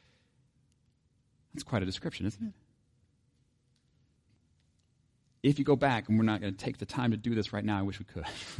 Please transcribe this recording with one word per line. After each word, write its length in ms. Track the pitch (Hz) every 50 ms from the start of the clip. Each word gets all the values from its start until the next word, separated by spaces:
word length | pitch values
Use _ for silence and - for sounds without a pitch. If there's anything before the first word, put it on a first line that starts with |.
| _ _ _ _ _ _ _ _ _ _ _ _ _ _ _ _ _ _ _ _ _ _ _ _ _ _ _ _ _ _ -
That's 100 | - -
quite 200 | - 131 104 92
a 20 |
description, 400 | 92 92 - - 165 - - 85
isn't 220 | 104 - - 226
it? 60 | 214 - _ _ _ _ _ _ _ _ _ _ _ _ _ _ _ _ _ _ _ _ _ _ _ _ _ _ _ _ _ _ _ _ _ _ _ _ _ _ _ _ _ _ _ _ _ _ _ _ _ _ _ _ _ _ _ _ _ -
If 160 | 135 147 -
you 60 | 139
go 100 | 151 143
back, 320 | - 143 139 123 110 -
and 100 | - 107
we're 80 | 110 110
not 140 | 110 107 92
gonna 140 | 92 98 95
take 240 | - - - -
the 80 | - 107
time 260 | - - 131 123 117
to 60 | 110
do 180 | 104 107 123 117
this 160 | 110 101 -
right 140 | - 104 104
now, 140 | 107 104 98
I 20 |
wish 180 | 98 98 95 101
we 60 | 104
could. 200 | - - 87 78 - - - - - -